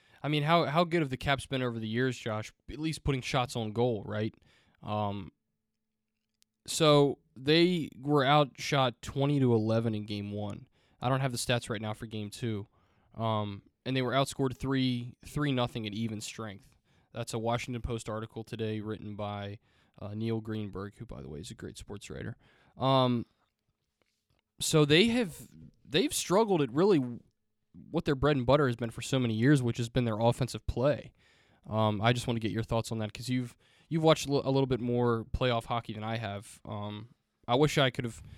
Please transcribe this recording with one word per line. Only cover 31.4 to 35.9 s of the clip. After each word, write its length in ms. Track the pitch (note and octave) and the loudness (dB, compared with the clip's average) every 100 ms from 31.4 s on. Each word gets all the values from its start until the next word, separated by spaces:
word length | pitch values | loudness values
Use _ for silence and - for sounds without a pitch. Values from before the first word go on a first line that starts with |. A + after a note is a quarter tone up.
| _ _ - | _ _ -4
Um, 320 | A2 A2 G#2 | 2 2 4
I 100 | A2+ | 2
just 120 | B2 B2+ | 2 0
wanna 140 | A#2 | -2
get 100 | A2 | -2
your 100 | G#2 | -2
thoughts 280 | A2+ A2+ - | -2 -2 -2
on 80 | A2+ | -4
that 140 | G#2+ | -6
'cause 160 | - A#2+ | -8 -4
you've, 260 | B2+ A#2+ - _ _ - | -4 -4 -12 _ _ -6
you've 140 | D#3+ | 2
watched 260 | D#3+ D3+ C#3 | 4 4 2
a 40 | |
li-, 100 | C#3+ | 0
a 60 | C3+ | 2
little 160 | C3+ C3 | 2 2
bit 140 | B2 | 0
more 460 | A#2+ A#2+ A#2+ A2+ A2 - | 0 0 2 0 -2 -2
playoff 300 | B2+ A#2 - | 0 0 -2
hockey 260 | A#2+ - | -6 -6